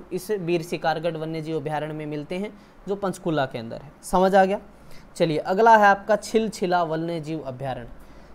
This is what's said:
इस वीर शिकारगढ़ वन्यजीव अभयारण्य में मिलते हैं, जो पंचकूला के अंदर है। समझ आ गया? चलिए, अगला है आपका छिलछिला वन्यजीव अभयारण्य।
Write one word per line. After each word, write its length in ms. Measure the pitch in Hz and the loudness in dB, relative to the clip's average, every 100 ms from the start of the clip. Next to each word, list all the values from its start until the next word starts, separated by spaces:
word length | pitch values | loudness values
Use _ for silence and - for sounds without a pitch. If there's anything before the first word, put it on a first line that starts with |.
| - | -6
इस 180 | 185 - | -8 -4
वीर 320 | 214 170 175 | -4 -2 -2
शिकारगढ़ 540 | 160 165 165 160 170 160 | -2 -4 -2 -2 -4 -4
वन्यजीव 420 | 160 160 156 160 | -6 -6 -4 -6
अभयारण्य 340 | 143 151 151 | -4 -6 -6
में 120 | 156 151 | -8 -8
मिलते 320 | 151 147 180 | -8 -6 -6
हैं, 140 | 208 214 - - - | -8 -10 -20 -16 -8
जो 80 | 196 | -4
पंचकूला 500 | 196 180 175 151 135 | -4 -4 -2 -2 -2
के 120 | 131 | -4
अंदर 240 | 113 117 | -10 -12
है। 100 | 139 - | -16 -18
समझ 320 | - 185 190 196 | -2 2 6 6
आ 100 | 190 | 6
गया? 140 | 202 - - - - - - | 2 -8 -20 -18 -18 -10 -2
चलिए, 220 | 170 151 | 0 0
अगला 380 | - 190 226 220 | -2 4 8 8
है 80 | 202 | 8
आपका 300 | 196 - 208 | 4 2 0
छिलछिला 680 | - 220 226 - 185 175 | 0 -2 -2 -4 0 0
वन्यजीव 560 | 165 160 165 170 147 160 | 0 -2 -4 -6 -6 -8
अभयारण्य। 500 | 135 127 135 123 117 - - - - | -8 -8 -8 -8 -10 -16 -20 -20 -20